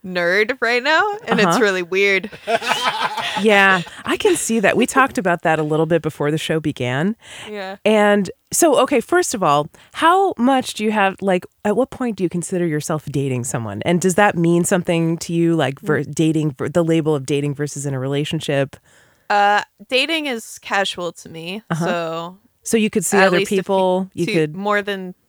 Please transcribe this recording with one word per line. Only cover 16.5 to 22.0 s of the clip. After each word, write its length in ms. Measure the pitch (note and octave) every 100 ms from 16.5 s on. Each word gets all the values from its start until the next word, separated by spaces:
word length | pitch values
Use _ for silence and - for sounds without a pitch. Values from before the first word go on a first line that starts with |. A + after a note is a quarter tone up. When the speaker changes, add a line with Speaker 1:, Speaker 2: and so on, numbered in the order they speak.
Speaker 2:
ver-, 160 | C3 C3+
the 160 | F3
label 300 | E3 E3 D#3 D3
of 80 | C3
dating 280 | C#3+ C#3+
versus 300 | C#3 D3 C#3+ C#3
in 80 |
a 40 | C3+
relationship? 800 | C3 C#3+ D3+ D#3+ - C#3 C#3 - _ _ _ _ _
Speaker 1:
Uh, 320 | G#3 G3+ G#3 - _ G3+
dating 380 | B3+ C#4+ D#4+ D4
is 320 | A#3 - -
casual 500 | - G3+ G3 - F3
to 160 | - -
me, 320 | E3 E3 G3+ _
Speaker 2:
Uh-huh. 140 | D#3+
Speaker 1:
so 540 | F3+ F3